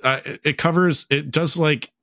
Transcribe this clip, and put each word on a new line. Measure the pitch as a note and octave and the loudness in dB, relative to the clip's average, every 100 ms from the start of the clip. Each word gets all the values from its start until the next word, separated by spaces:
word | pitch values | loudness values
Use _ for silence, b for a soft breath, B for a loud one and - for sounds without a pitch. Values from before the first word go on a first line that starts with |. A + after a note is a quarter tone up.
uh, | C3 C3+ | -2 -2
it, | - - | -6 -6
it | D3+ C#3 | -4 0
covers, | E3 E3+ F3+ D3 - | 0 2 2 0 0
it | C#3+ C#3+ | -2 0
does, | D#3 E3 E3+ | -2 0 2
like, | D#3 C#3+ - _ | 2 0 -4 _